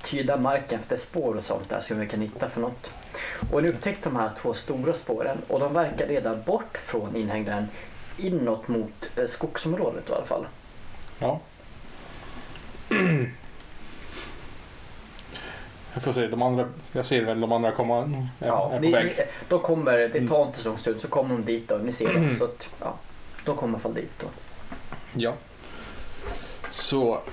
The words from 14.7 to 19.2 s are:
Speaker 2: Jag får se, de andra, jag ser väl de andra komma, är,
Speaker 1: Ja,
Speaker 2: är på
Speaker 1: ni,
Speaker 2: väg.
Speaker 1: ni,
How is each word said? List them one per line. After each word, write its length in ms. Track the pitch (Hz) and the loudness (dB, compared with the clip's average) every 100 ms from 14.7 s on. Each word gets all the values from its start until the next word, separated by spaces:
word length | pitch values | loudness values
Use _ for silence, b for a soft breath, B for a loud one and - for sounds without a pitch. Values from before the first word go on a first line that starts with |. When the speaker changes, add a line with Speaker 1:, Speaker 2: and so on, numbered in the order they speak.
| - - - - - - B B B B B - | -16 -16 -14 -16 -16 -14 B B B B B -10
Speaker 2:
Jag 80 | 127 | -4
får 100 | 131 | 0
se, 140 | 120 110 | 2 2
de 160 | 117 | 4
andra, 260 | 127 123 117 - - | 4 4 2 -2 -6
jag 140 | 131 123 | -2 4
ser 160 | 127 | 4
väl 160 | 113 113 | 4 2
de 120 | 113 | 4
andra 200 | 117 113 | 4 4
komma, 260 | - 117 120 | 4 4 2
är, 260 | 147 135 127 - 123 | 2 0 -2 -2 2
Speaker 1:
Ja, 240 | 110 95 | 2 2
Speaker 2:
är 40 | 127 | 4
på 40 | |
Speaker 1:
ni, 80 | 160 | 6
Speaker 2:
väg. 120 | 170 - | 6 6
Speaker 1:
ni, 180 | - | 2